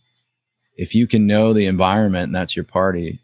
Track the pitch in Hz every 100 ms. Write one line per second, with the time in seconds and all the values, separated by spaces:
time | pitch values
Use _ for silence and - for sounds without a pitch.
0 | _ _ _ _ _ _ _ - 92 110
1 | 117 113 104 107 110 110 98 92 92 104
2 | 107 90 87 92 90 - 82 92 95 90
3 | 82 -